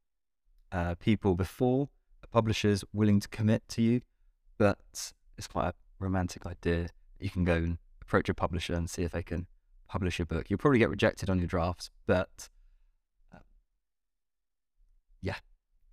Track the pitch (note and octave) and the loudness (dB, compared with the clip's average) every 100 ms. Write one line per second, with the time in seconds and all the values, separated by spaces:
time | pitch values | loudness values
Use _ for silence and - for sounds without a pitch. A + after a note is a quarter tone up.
0 | _ _ _ _ _ _ _ F#2 E2+ F2 | _ _ _ _ _ _ _ -4 -4 -2
1 | - G#2 G2+ F2 E2+ - B2+ C3 C#3+ _ | 0 2 2 2 -2 0 0 2 -2 _
2 | _ - - A#2 A2 G#2+ G#2 G2+ - G2+ | _ -20 -2 0 2 2 2 2 -2 2
3 | G#2+ G2+ - - G#2+ A2 - - A2+ A#2+ | 4 4 2 -2 0 0 -2 0 2 2
4 | - _ _ _ _ - G#2 - - - | -2 _ _ _ _ 0 0 0 -8 -14
5 | - - _ - - F2+ E2+ - _ - | -14 -16 _ -18 -8 -4 -4 -6 _ -8
6 | F#2+ F#2+ F2 - F2 F2 E2+ E2+ E2+ - | -4 -2 -2 -6 -12 -4 -2 0 -2 -10
7 | - - G2 F2+ F2 E2 E2+ F2 - - | -20 -10 -6 0 2 2 0 -4 -10 -20
8 | - G2+ - F2+ F#2 - - E2+ E2 - | -2 0 0 -2 -2 -2 -4 -4 -4 -4
9 | E2+ E2+ - F2 E2+ _ _ - - F2+ | -4 -4 -6 -8 -8 _ _ -20 -10 -4
10 | F#2 - E2 E2 - F#2+ D3 B2 G2+ G2 | -2 -2 -4 -4 -2 0 4 4 4 4
11 | A2 - F#2 F#2 F2 F2 F2 F2 - - | 0 0 -2 0 0 -2 -2 -4 -12 -10
12 | - F2+ - - - - - _ _ _ | 0 0 0 -8 -20 -20 -20 _ _ _
13 | _ _ _ E2+ - _ _ _ _ _ | _ _ _ -20 -20 _ _ _ _ _
14 | _ _ _ _ _ _ _ _ _ _ | _ _ _ _ _ _ _ _ _ _
15 | _ _ F#2 - - _ _ _ _ | _ _ -10 -10 -14 _ _ _ _